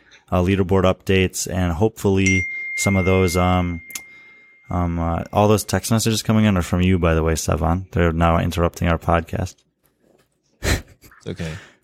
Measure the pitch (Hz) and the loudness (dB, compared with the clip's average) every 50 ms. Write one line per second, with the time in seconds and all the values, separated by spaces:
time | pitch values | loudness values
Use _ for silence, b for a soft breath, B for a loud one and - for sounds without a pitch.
0 | b b b b b b 95 90 87 92 98 95 98 87 98 95 92 92 90 - | b b b b b b 0 0 2 2 2 2 2 2 2 2 4 2 0 0
1 | _ - 95 95 92 90 - - - - - 92 90 87 85 76 110 113 - - | _ 0 2 2 2 2 0 -4 -8 -6 -4 -2 -2 -2 0 0 0 0 -2 0
2 | - 101 95 95 98 92 92 92 - B B B B B - - - 101 98 95 | 0 0 2 2 2 2 2 0 -2 B B B B B -8 -4 -2 0 0 2
3 | 90 92 95 92 95 87 82 90 90 90 90 90 90 87 85 82 - - - B | 2 2 2 4 2 2 2 0 0 2 2 0 0 -2 -6 -8 -12 -14 -16 B
4 | B B B B B B B B B B B B B - 92 87 87 87 85 85 | B B B B B B B B B B B B B -8 -4 -4 -2 -2 -2 -2
5 | 82 85 82 87 - - - 104 104 104 110 98 - - - 95 - - 117 110 | -2 -2 -2 -4 -6 -4 0 0 2 4 2 2 0 -2 -4 -4 -2 0 -2 0
6 | - 117 110 107 - - 110 110 107 107 98 90 85 - - 90 90 92 95 87 | 0 0 -2 -2 -2 0 2 2 4 2 2 0 0 -2 -2 0 2 2 2 2
7 | 82 82 80 80 78 82 80 78 - - 87 80 80 80 85 92 92 - - 90 | 2 2 2 2 2 0 -2 -2 -2 -2 -2 0 0 0 -2 -2 -4 -4 -2 0
8 | 87 85 80 82 85 85 82 87 87 87 82 87 85 85 - - 90 87 82 80 | 0 0 2 2 2 2 2 2 0 -2 -2 -2 -2 -2 -2 -2 -2 -2 -2 -2
9 | - - 85 85 82 - - - 90 - - _ _ _ _ _ _ _ _ _ | 0 0 0 0 0 -2 -6 -6 -6 -8 -10 _ _ _ _ _ _ _ _ _
10 | _ _ _ _ _ _ _ _ _ _ _ _ - - - - - - - _ | _ _ _ _ _ _ _ _ _ _ _ _ -2 -2 -2 -2 -4 -10 -20 _
11 | _ - - _ _ 104 95 - 85 80 78 98 B B B B | _ -20 -20 _ _ -10 -8 -8 -8 -8 -8 -12 B B B B